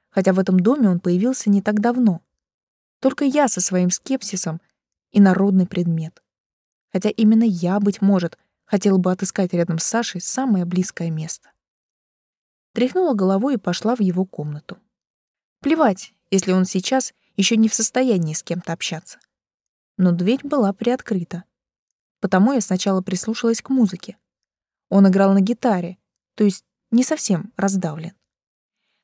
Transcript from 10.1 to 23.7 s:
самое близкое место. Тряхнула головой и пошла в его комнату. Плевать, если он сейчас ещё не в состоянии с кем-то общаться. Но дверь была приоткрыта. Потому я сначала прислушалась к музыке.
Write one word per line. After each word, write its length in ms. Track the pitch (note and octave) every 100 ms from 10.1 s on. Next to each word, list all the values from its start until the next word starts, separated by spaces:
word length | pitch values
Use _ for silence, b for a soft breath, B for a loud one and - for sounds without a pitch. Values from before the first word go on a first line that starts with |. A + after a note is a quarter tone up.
| F3+
самое 420 | - - C4+ G3
близкое 460 | F3 F3 F3+ - E3+
место. 400 | D#3 D#3 - _ _ _ _ _ _ _ _ _ _ _ _ _
Тряхнула 400 | - B3+ F4+ F4
головой 440 | A3 F#3 G3 C4 B3
и 20 |
пошла 380 | - F3 G#3+ B3
в 40 |
его 240 | F#3+ F3
комнату. 540 | F#3+ - D3 D3 - - _ _ _ _ _ _ _ _
Плевать, 540 | C#4 D#4+ C4+ F#3 - _ _
если 220 | F#3+ F#3+
он 120 | F#3
сейчас 480 | F#3 F#3 - C4 - - _ -
ещё 200 | F#3+ A3+
не 120 | A3
в 60 |
состоянии 580 | - A3 B3+ C4 G3 D#3+
с 100 | D#3
кем-то 300 | - F3 E3+
общаться. 460 | E3 - D#3+ - - _ _ _ _ _ _ _ -
Но 140 | F3+
дверь 280 | E3+ F3+ C4+
была 300 | C#4+ D4 G3+
приоткрыта. 720 | G3+ A#3+ B3+ - F#3+ E3+ F3 - _ _ _ _ _ _ _
Потому 340 | F#3 F#3+ G#3+
я 80 | C#4
сначала 400 | - F#3 G3+ F#3+
прислушалась 580 | F#3 F#3 - A3 A#3 A3+
к 80 |
музыке. 480 | -